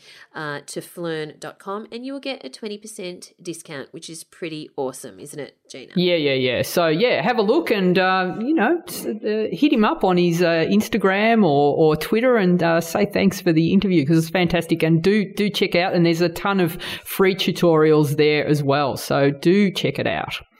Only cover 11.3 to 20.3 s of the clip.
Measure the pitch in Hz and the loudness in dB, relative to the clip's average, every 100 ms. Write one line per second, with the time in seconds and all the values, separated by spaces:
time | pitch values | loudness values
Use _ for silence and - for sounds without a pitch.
11.3 | 233 190 143 143 139 160 156 - 220 254 | 4 4 4 2 4 4 2 0 0 2
12.3 | 240 185 180 170 165 170 - 202 190 190 | 2 4 2 2 0 -2 -2 -2 2 0
13.3 | - - 160 165 190 202 180 135 165 160 | 0 0 2 2 2 2 2 2 2 0
14.3 | 196 175 170 170 165 160 165 165 214 190 | -2 0 0 -2 0 2 2 4 2 0
15.3 | - 208 202 202 175 180 180 170 165 175 | -2 -4 -2 0 0 0 2 2 2 0
16.3 | 170 202 196 175 165 - - - - 190 | -2 -2 0 0 -2 -10 -12 -10 0 0
17.3 | 185 - 175 175 160 156 151 147 147 151 | 2 -2 0 2 4 4 4 2 2 2
18.3 | 151 143 147 143 139 139 113 - 143 143 | 2 2 0 2 0 0 -4 -4 0 0
19.3 | 143 170 196 202 - 131 135 117 76 - | 2 2 4 2 0 -4 -2 -4 -4 -6